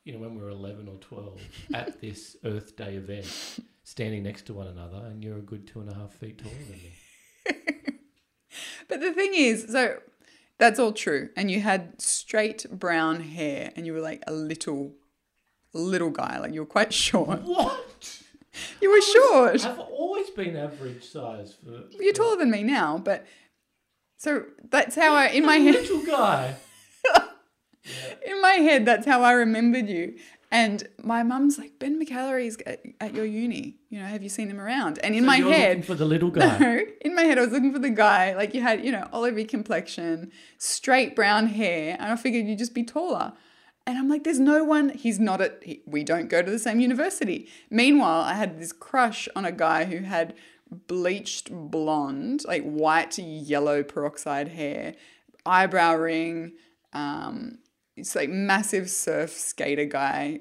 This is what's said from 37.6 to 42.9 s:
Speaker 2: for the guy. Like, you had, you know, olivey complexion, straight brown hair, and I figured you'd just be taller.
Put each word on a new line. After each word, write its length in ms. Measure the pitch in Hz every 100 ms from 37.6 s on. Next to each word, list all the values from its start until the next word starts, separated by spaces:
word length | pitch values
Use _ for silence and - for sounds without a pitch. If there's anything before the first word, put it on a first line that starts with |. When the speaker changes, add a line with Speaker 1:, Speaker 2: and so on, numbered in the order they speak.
| 269
Speaker 2:
for 60 | 269
the 100 | 269
guy. 460 | 226 208 202 185 185
Like, 180 | 208
you 80 | 254
had, 240 | 240 220 247
you 60 |
know, 160 | 220 -
olivey 360 | 233 240 214 220
complexion, 840 | 233 214 170 - - 170 165 180 - - -
straight 560 | - - - 262 233 -
brown 320 | 202 208 220
hair, 500 | 208 202 170 156 180
and 120 | 208
I 20 | 233
figured 280 | 262 233 208
you'd 140 | 214
just 160 | 233 240
be 80 |
taller. 500 | 233